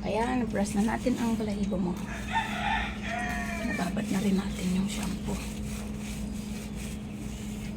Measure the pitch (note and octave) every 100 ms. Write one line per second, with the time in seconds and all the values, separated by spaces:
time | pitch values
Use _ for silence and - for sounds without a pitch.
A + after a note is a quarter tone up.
0 | F#3 G#3 A#3 B3+ A3+ G#3 G#3 G#3 A3 A3+
1 | B3 A#3+ A#3 A3+ G#3+ G3+ G3 F3+ F3+ F3+
2 | - - - - - - - A2+ - -
3 | - - - - - - - - F#3 G#3
4 | G#3 G3+ G3+ F#3+ G3 - F3+ F#3 G3+ G#3+
5 | G#3 G#3 G#3 G3 G#3 G#3 - G#3 - -
6 | - - - - - - - - - -
7 | - - - - - - -